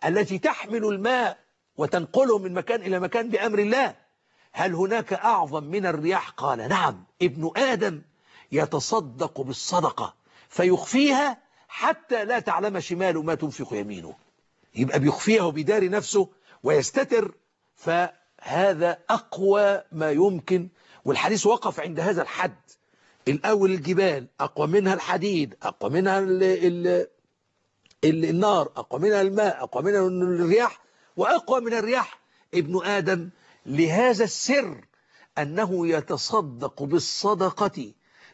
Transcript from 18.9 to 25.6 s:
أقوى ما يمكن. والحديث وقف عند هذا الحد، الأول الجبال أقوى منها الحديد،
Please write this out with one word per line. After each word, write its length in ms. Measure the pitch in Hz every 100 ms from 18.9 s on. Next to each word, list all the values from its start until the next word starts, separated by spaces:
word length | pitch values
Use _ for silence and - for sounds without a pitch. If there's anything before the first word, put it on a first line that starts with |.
| 165 -
أقوى 760 | 220 - - 190 202 202 196 -
ما 200 | 160 156
يمكن. 580 | 147 196 180 - 185 180 _ _ - -
والحديث 400 | 139 156 208 202
وقف 340 | 226 208 170
عند 200 | 160 160
هذا 220 | 170 175
الحد، 340 | 151 - 185 - _ _ _ _ _ _ -
الأول 440 | 147 202 214 190
الجبال 560 | 190 147 180 190 143 127 -
أقوى 280 | 143 - 151
منها 260 | 190 190
الحديد، 640 | 190 - 180 190 180 139 -